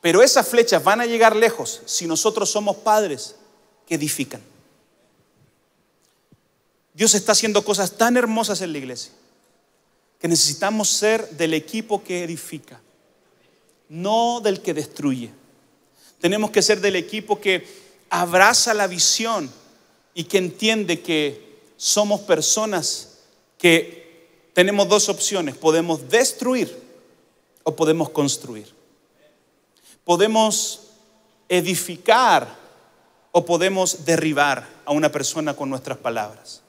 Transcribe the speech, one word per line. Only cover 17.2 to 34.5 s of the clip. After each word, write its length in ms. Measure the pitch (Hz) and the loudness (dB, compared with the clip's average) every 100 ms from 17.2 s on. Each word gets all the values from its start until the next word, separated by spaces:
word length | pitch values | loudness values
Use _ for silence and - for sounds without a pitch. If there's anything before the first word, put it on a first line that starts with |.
| 208 202 | -6 -4
que 280 | 202 185 - - - _ _ | 0 -2 -4 -20 -20 _ _
abraza 640 | 175 175 180 196 247 233 | -4 0 4 6 4 2
la 140 | 214 196 | 0 -2
visión 640 | 180 - - 226 233 135 - _ _ _ _ _ - | 0 0 0 -2 -4 -6 -14 _ _ _ _ _ -12
y 80 | |
que 160 | 165 196 | -2 -2
entiende 640 | 180 175 214 220 190 165 | -2 -2 -2 0 -2 -4
que 580 | - 160 147 139 - - _ _ | -2 -2 -2 -6 -20 -20 _ _
somos 440 | - - 208 208 | -2 0 0 -2
personas 1000 | 202 160 - - 220 190 147 - - _ _ _ _ _ | 0 0 2 0 0 -2 -4 -8 -12 _ _ _ _ _
que 480 | 175 165 - - - - _ _ _ | 4 4 2 -14 -20 -20 _ _ _
tenemos 340 | - 185 202 190 | 0 2 2 2
dos 220 | 208 202 | 2 2
opciones: 480 | 185 - 196 156 131 | -2 -4 -2 -6 0
podemos 520 | 160 160 170 156 131 | 2 2 0 -4 0
destruir 720 | 214 262 - 247 254 170 - - - _ _ _ _ _ _ | 2 2 0 -2 -2 -2 -8 -20 -20 _ _ _ _ _ _
o 120 | - 147 | -6 -2
podemos 340 | 156 170 156 | 0 2 0
construir. 640 | 160 139 127 127 110 104 _ _ _ _ _ _ _ _ _ _ _ _ _ - | -2 -2 -4 -10 -16 -18 _ _ _ _ _ _ _ _ _ _ _ _ _ -2
Podemos 800 | 175 208 220 220 - - - - _ _ _ _ _ _ | 2 4 4 2 0 -6 -10 -18 _ _ _ _ _ _
edificar 1040 | 180 170 175 - 170 - 240 254 160 120 - - _ _ _ _ _ _ | 0 0 -4 -6 -6 2 4 6 4 0 -16 -20 _ _ _ _ _ _
o 120 | 175 170 | -2 2
podemos 600 | 170 190 190 180 - 160 | 0 2 0 -2 -2 0
derribar 600 | 165 160 143 143 | 0 0 2 0